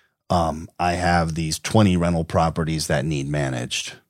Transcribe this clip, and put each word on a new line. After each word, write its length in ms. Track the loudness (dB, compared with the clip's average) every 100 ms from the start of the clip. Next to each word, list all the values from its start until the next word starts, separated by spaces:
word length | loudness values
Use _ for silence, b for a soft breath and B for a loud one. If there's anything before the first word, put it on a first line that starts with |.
| b b _
um, 400 | 0 0 -4 -12 -4
"I 160 | -2
have 400 | 0 2 2 2 -2
these 220 | -4 -4
twenty 380 | 2 4 6 4
rental 280 | 2 0
properties 640 | 0 0 0 0 -2 -2 0
that 180 | -2 0
need 220 | -4 -2
managed." 640 | -2 -2 -4 -6 -6 -8 -14